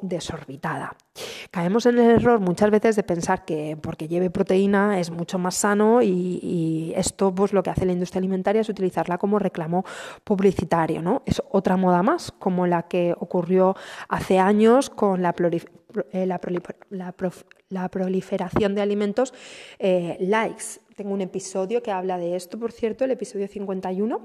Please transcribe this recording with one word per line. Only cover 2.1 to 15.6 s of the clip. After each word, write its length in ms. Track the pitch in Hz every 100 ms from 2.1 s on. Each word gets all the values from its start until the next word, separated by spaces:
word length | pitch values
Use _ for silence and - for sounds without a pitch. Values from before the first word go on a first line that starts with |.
error 300 | 226 240 233
muchas 300 | 185 170 208
veces 240 | 208 233
de 80 | 214
pensar 440 | - 170 170 190 -
que 320 | 156 151 156
porque 260 | 170 156 156
lleve 220 | 175 185
proteína 720 | 202 190 190 196 202 208 190
es 100 | 170
mucho 280 | 170 170 185
más 160 | 180
sano 480 | - 208 208 214 240
y, 360 | 214 180 180 180
y 500 | - 175 160 160 160
esto, 400 | - 175 - 196
pues, 200 | 185 202
lo 80 | 202
que 80 | 175
hace 160 | 170 185
la 60 |
industria 260 | 180 180 190
alimentaria 420 | 185 190 196 220
es 80 | 220
utilizarla 480 | 202 185 175 165 175
como 220 | 202 208
reclamo 460 | 196 - 160 175 - - - -
publicitario, 800 | - 190 196 - 170 165 160 156
¿no? 220 | 170 262
Es 180 | - - -
otra 280 | 196 190 185
moda 240 | 185 175
más, 280 | 214 339 -
como 360 | - 196 180 180
la 160 | 175
que 320 | 165 180 175 -
ocurrió 560 | 180 185 170 185 185 190 - - -
hace 280 | - - 185
años 520 | 185 208 226 254 269
con 320 | - 208 185
la 120 | 175
prolif-, 360 | 170 175 170